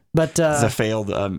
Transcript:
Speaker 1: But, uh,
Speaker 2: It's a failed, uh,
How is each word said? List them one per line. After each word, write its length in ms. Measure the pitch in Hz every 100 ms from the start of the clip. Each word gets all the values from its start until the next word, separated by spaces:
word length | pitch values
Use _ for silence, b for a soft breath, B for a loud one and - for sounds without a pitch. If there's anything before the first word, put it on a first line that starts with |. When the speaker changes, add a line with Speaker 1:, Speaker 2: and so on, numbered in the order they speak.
| _
Speaker 1:
But, 260 | - 156 -
uh, 140 | 160 147
Speaker 2:
It's 60 |
a 40 | 139
failed, 420 | - 110 110 98
uh, 200 | 98 98